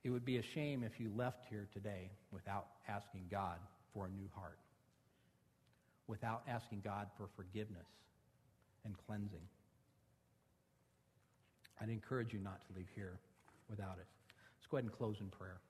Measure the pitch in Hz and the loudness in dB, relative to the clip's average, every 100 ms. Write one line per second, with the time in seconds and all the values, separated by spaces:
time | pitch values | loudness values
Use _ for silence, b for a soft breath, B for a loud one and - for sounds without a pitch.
0 | 127 123 123 123 - 160 147 135 113 - | 4 4 6 4 4 2 4 4 2 0
1 | 113 104 123 - - 107 101 104 104 95 | 0 4 4 2 -6 -4 -4 -2 -2 -2
2 | 92 101 - 95 - 101 - - - 101 | -4 -10 -10 -8 0 0 -2 -10 -2 -2
3 | - 95 90 98 95 85 92 - - 104 | -2 -8 0 2 2 0 -8 -16 -8 -4
4 | 95 98 95 - 87 82 - - - _ | -2 -2 -6 -6 -8 -10 -20 -20 -20 _
5 | - b b b _ _ - b b b | -20 b b b _ _ -20 b b b
6 | - 107 117 113 131 117 - 104 101 101 | -6 0 2 2 2 0 0 -2 0 0
7 | 104 - 95 - 92 104 107 90 85 - | -2 -4 -8 -6 -4 -2 -2 -4 -10 -18
8 | - - - - - - - - 110 92 | -20 -20 -20 -20 -20 -20 -20 -8 -6 -6
9 | - 104 101 85 87 - - - - - | -2 -2 0 -4 -10 -16 -20 -20 -20 -20
10 | - - _ - _ _ _ _ - _ | -20 -20 _ -20 _ _ _ _ -20 _
11 | _ - - - - - - - 110 113 | _ -20 -20 -20 -20 -20 -18 0 2 2
12 | - 131 117 107 98 95 - 92 90 - | 4 4 4 2 0 -4 -8 -8 -6 -4
13 | 95 90 - - - - - 107 95 90 | -4 -6 -12 -20 -20 -20 -6 -4 -2 -4
14 | - - - B B B - 143 117 - | -10 -18 -20 B B B 2 4 4 2
15 | 113 104 98 - 95 90 | 2 2 -2 -4 -8 -8